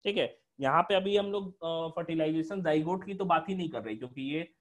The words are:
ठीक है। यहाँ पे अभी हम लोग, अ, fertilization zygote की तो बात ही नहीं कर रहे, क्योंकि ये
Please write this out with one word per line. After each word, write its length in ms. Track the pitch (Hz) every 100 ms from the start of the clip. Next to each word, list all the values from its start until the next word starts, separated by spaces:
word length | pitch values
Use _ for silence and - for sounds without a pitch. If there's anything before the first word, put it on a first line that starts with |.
ठीक 120 | 202 202
है। 220 | 120 - _ -
यहाँ 220 | 135 156
पे 120 | -
अभी 220 | 196 196 202
हम 160 | 202
लोग, 320 | 202 190 -
अ, 240 | 165 165 165
fertilization 760 | 160 165 160 156 160 160 196
zygote 440 | 165 156 160 185 190
की 80 |
तो 100 | 190
बात 240 | 190 160 160
ही 60 |
नहीं 140 | 190 165
कर 140 | 120
रहे, 140 | 107 107
क्योंकि 380 | 127 127 135
ये 200 | 156 170 _